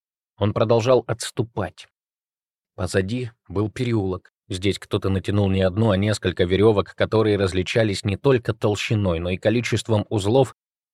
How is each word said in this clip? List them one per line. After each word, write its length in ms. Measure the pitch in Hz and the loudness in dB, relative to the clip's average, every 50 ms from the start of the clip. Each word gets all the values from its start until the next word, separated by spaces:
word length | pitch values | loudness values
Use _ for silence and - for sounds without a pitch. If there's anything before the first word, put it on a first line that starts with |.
| _ _ _ _ _ _ _ _ | _ _ _ _ _ _ _ _
Он 140 | 98 107 | -2 0
продолжал 540 | - - 113 110 117 117 107 131 131 123 - - | 2 0 2 2 2 2 4 4 2 2 2 0
отступать. 800 | 120 - - - - - 113 113 _ - 98 87 - - - _ _ _ _ _ _ _ _ _ _ _ _ _ _ _ _ _ _ | -6 -6 -6 -10 -6 -6 -6 -6 _ -8 -8 -8 -8 -16 -20 _ _ _ _ _ _ _ _ _ _ _ _ _ _ _ _ _ _
Позади 560 | - 95 87 - 101 95 95 117 127 127 117 - _ _ _ | -8 -8 -2 -2 -2 -2 -2 -4 -6 -8 -10 -14 _ _ _
был 220 | 90 95 107 104 | -4 -4 -4 -4
переулок. 640 | - - 127 120 117 110 98 95 92 92 _ _ _ _ _ _ | -4 -4 -4 -2 -2 -2 -2 -4 -6 -8 _ _ _ _ _ _
Здесь 280 | 101 92 92 101 92 - | -10 -2 -2 -2 -2 -2
кто-то 320 | - - - 101 - 98 | -6 -6 -6 -2 -2 0
натянул 400 | 95 95 - - 98 104 101 95 | -2 -2 -2 0 0 0 2 2
не 120 | 95 95 | 2 2
одну, 300 | 95 95 90 104 113 113 | 0 0 2 0 2 2
а 60 | 98 92 | 2 2
несколько 460 | 101 107 104 - - 95 85 - 95 | 2 0 -2 -2 -2 -4 0 0 0
веревок, 520 | 87 95 92 101 113 107 98 90 - - | 2 4 4 6 6 4 4 0 -2 -2
которые 420 | - 101 90 - 110 110 107 104 95 | -4 -2 0 2 0 2 2 2 2
различались 640 | 101 95 85 92 90 - - 120 113 107 98 - - | 0 0 0 -2 -4 -2 0 0 0 0 -2 -4 -4
не 140 | 104 98 92 | -4 -4 0
только 360 | - 139 131 120 117 - 107 | 2 2 2 2 0 -4 -6
толщиной, 640 | - - 110 104 98 - - 117 107 101 95 85 80 | -2 -2 -2 -2 -2 -2 -2 -2 0 0 0 -2 -2
но 100 | 87 90 | -2 -4
и 80 | 95 87 | -6 0
количеством 680 | - 110 110 123 117 - - 107 - - 110 104 101 - | 0 0 0 0 0 -2 -4 -4 -2 0 0 -2 0 -2
узлов, 440 | 113 107 95 101 113 135 135 - - _ _ _ _ _ _ _ | -4 -2 0 2 4 4 2 2 0 _ _ _ _ _ _ _